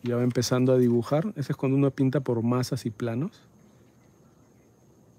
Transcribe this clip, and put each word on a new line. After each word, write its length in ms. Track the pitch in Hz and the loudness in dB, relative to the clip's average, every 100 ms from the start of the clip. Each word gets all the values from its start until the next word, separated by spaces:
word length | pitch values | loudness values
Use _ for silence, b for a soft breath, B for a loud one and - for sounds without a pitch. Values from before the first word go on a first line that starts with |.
Ya 140 | 123 120 | -2 0
va 80 | |
empezando 480 | 123 123 117 127 127 | 0 0 0 2 4
a 60 | 131 | 4
dibujar. 560 | 123 120 117 151 214 151 | 4 2 0 -2 -2 -6
Ese 160 | 139 | -6
es 60 | 139 | -4
cuando 200 | 135 135 | 0 2
uno 140 | 139 | 0
pinta 300 | - 131 147 | 2 0 0
por 200 | 131 117 | -2 -2
masas 440 | 117 123 123 123 120 | 0 0 -2 -4 -6
y 40 | |
planos. 520 | 110 117 113 175 - - _ - _ - _ _ _ - _ - _ _ _ _ _ - | -6 -6 -4 -6 -8 -20 _ -20 _ -20 _ _ _ -20 _ -20 _ _ _ _ _ -20